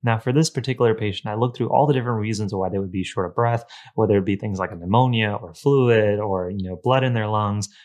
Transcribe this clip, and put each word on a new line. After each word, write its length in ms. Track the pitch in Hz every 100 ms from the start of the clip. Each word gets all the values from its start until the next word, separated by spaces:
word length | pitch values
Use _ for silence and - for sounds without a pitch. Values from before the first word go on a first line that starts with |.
Now, 140 | 123 110
for 140 | 127
this 180 | 135 160
particular 460 | - 123 120 120 110
patient, 360 | 104 95 110
I 40 | 107
looked 220 | 123 -
through 120 | 117
all 180 | 120 147
the 60 |
different 260 | 131 120 113
reasons 340 | 107 107 104
why 160 | 98 92
they 80 | 98
would 140 | 98
be 120 | 95
short 220 | 92 - 90
of 100 | -
breath, 300 | 117 117 - - - -
whether 220 | 110 101
it 80 | 95
be 100 | 98
things 240 | 107 95
like 120 | 90
a 40 | 85
pneumonia 560 | 87 113 127 117 107 104
or 120 | 85 -
fluid 640 | 143 139 123 113 107 104
or, 320 | 104 95 90
you 180 | 101 92
know, 100 | 90
blood 200 | 123 131
in 100 | 131
their 140 | 117 107
lungs 400 | 107 104 104 98 -